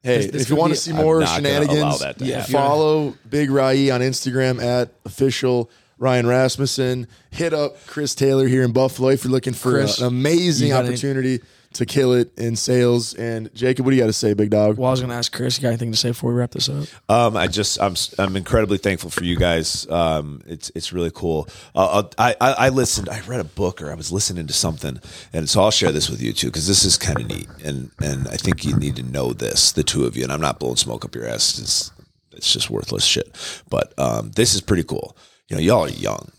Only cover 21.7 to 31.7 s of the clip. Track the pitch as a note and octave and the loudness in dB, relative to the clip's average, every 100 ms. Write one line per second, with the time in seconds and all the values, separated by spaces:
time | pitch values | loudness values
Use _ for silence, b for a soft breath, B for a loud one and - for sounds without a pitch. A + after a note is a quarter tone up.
21.7 | - F#2+ F#2+ G2 - A#2+ A2+ B2+ C3+ C3 | 0 2 2 -2 0 0 4 2 4 2
22.7 | C3 A#2+ - G2 G#2+ - B2 E2 - F#2 | 2 0 -2 -4 -8 -8 -8 -8 -4 -4
23.7 | - D2 D#2 D2 F#2 - F2 D#2 C#2 E2 | -4 -10 -10 -6 -4 -2 -4 -4 -2 -2
24.7 | D2+ D2+ B1+ B B B E2 D2+ G#2+ G2+ | -4 -6 -8 B B B -6 0 2 4
25.7 | G#2+ G#2 D2+ D#2 A1 A#1 G#1+ B1 D#2 D#2+ | 4 2 0 -2 -4 -4 -4 -4 -4 0
26.7 | F#2+ F#2+ - - C2+ A1 G1+ G1+ - D2+ | 2 4 2 0 -4 -4 -10 -12 -12 -8
27.7 | C#2 B1+ - D2 C#2 C2+ - - - - | -8 -10 -6 -4 -4 -4 -4 -2 -2 0
28.7 | - C#2+ B1+ B1+ C2+ B1 A#1+ A1+ - - | 0 -2 -4 -6 -4 -4 -4 -2 2 2
29.7 | - D2+ - B1+ A1 B1+ D2 D2+ - B1+ | 2 0 0 -2 -2 -4 -2 -2 -2 -4
30.7 | B1 A#1 A1+ - A#1 A#1 A1+ - - G#1+ | -2 -4 -6 -10 -10 -8 -2 -2 -2 -4